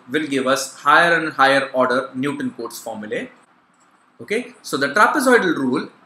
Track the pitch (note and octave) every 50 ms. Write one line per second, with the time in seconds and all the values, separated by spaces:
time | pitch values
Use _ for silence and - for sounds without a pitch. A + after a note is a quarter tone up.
0 | _ B2 B2+ D#3 D#3 C#3 C#3 C3 B2 C3 C#3 C3+ - - - - - C#3+ D3+ E3
1 | E3+ E3+ E3+ D#3+ D#3+ D#3 - C#3+ C3+ C3+ C#3 C#3 C3+ - - B2+ B2+ A#2+ B2 C3+
2 | C3+ - C3 B2+ C3+ C#3+ C3+ C#3+ C3 B2 - - A#2 A2+ - - - A#2 G#2+ G#2
3 | G#2+ G#2+ A#2+ F3+ B3+ - - _ _ _ _ _ _ _ _ _ _ _ _ _
4 | _ _ _ - A#2 - G3+ A#3+ B3 - - _ - - D#3+ C3 C#3 C#3 - G#3
5 | A3+ - - D4+ B3 B3+ B3 A3 F#3+ F3 - C#3 C3+ B2 B2+ - - - - _
6 | _